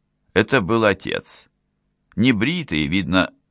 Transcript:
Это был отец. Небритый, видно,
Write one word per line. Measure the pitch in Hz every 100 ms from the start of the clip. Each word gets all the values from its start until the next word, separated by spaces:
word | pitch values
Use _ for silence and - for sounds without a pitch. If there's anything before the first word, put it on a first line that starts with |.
| _ _ _
Это | - 110 135
был | 98 113 107
отец. | 95 - 50 - - - _ _ _ _ _ _ -
Небритый, | 135 107 123 180 147 78 73
видно, | 92 82 92 87 - _